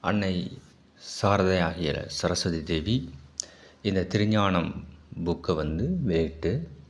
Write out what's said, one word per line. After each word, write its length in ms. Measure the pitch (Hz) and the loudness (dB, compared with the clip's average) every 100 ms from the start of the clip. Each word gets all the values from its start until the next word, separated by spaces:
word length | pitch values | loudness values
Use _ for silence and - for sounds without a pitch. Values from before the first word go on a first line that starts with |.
அன்னை 340 | 87 104 98 90 87 - - - _ _ - - | 0 0 0 -2 -4 -10 -20 -20 _ _ -14 0
சாரதை 380 | 101 101 92 92 | 2 4 4 4
ஆகிய 440 | 85 80 80 71 - | 2 0 -2 -2 -4
சரஸ்வதி 560 | - 85 87 92 82 | -2 -2 0 0 -2
தேவி 480 | 78 82 85 123 - - - - - - - - | -2 -2 0 -2 -2 -14 -20 -12 -12 -12 -20 -6
இந்த 220 | 104 95 | 0 0
திருஞானம் 680 | 87 104 104 107 101 90 78 73 - - - - | 2 2 4 4 4 2 0 -6 -12 -20 -16 -6
புக்கை 300 | 85 85 - | -4 -4 -2
வந்து 440 | 80 76 78 135 180 | -2 0 -2 -2 0
வெளியிட்டு 640 | 127 82 80 73 82 127 170 - - | 0 0 0 -2 -2 -2 -4 -14 -20